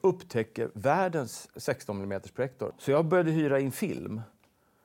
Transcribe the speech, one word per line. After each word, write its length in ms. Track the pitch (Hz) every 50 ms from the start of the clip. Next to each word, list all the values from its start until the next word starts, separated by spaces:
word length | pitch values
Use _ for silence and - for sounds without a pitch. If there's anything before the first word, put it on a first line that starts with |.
upptäcker 680 | - 190 175 180 - - - 117 110 - _ - 117 - -
världens 760 | 107 104 135 147 180 190 185 165 156 131 113 - - - - _ 123
sexton 360 | - - 131 - - - 101
millimeters 340 | 101 98 98 98 95 - -
projektor. 420 | - - 127 139 - - 107 - -
Så 140 | - - 139
jag 140 | 135 147 165
började 260 | 156 180 180 175 160
hyra 280 | 156 160 151 143 139 135
in 120 | 139 135
film. 500 | 123 - 220 165 87 64 - 98 104 110 113 - _ _ _ _ _ _ _ _ _ _